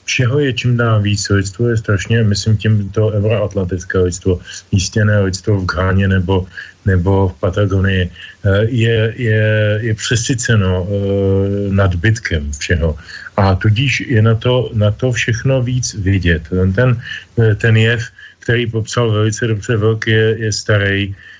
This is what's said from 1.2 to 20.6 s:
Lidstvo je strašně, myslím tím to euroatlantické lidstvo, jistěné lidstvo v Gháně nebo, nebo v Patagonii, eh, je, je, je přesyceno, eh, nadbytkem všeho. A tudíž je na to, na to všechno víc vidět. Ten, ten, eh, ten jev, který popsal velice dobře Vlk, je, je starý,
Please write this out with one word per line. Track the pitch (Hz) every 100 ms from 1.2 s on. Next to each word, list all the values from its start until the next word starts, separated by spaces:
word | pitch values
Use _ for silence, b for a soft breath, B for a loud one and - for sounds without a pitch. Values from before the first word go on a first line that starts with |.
| -
Lidstvo | 101 95 - 120
je | 113
strašně, | 110 101 - 117
myslím | 107 101 - 107
tím | 110 107 98
to | 101 107
euroatlantické | 104 101 110 101 101 90 92 - 95
lidstvo, | 90 87 - 90 B B B
jistěné | 98 87 113 104 104
lidstvo | 95 92 - 101
v | 92
Gháně | 90 92 95 98
nebo, | 95 90 95 92 B B B
nebo | - 92 87 98 98
v | -
Patagonii, | 98 95 104 95 95 95 87
eh, | - - - 104 98 110
je, | 127 113 117 110 113
je, | 120 107 107 107 107 104
je | 113
přesyceno, | 110 - 113 - 131 - 113 95 92 90
eh, | 101 101 98 98 98 98 101 101
nadbytkem | 98 98 90 110 110 - 82 73
všeho. | 73 - 85 82 76 B B B -
A | 98
tudíž | 92 110 104 139 113
je | - 113
na | 110
to, | 113 123 123 120
na | 113 104
to | 104 131
všechno | 117 - 110 135 135
víc | 123 127 120
vidět. | - 95 98 85 82 -
Ten, | 92 95
ten, | 95 127 117 B B B -
eh, | 113
ten | 104 117 110
jev, | 110 117 117 - B B
který | - 120 120
popsal | 117 107 - 120
velice | 107 110 107 120
dobře | 110 104 117
Vlk, | 107 110 113
je, | 110 110 110
je | 110
starý, | 101